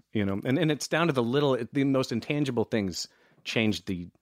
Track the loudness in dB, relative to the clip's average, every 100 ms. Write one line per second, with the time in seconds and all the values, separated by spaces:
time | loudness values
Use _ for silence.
0 | _ -2 -2 -2 0 0 2 0 -2 0
1 | 2 2 2 2 2 2 0 0 2 2
2 | 0 -2 -2 -2 0 0 0 0 -2 -4
3 | -10 _ _ _ -4 0 2 0 -4 -8
4 | -8 -16